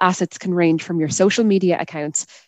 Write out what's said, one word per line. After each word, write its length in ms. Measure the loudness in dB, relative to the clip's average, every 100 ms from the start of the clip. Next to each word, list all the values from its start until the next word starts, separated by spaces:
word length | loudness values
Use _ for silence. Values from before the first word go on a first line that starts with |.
assets 380 | 2 0 -4 -6
can 160 | -4 2
range 260 | 2 2
from 180 | -2 -2
your 100 | -2
social 340 | 2 2 2
media 360 | 2 2 2 -2
accounts 460 | -4 -8 -6 -8 -10 -18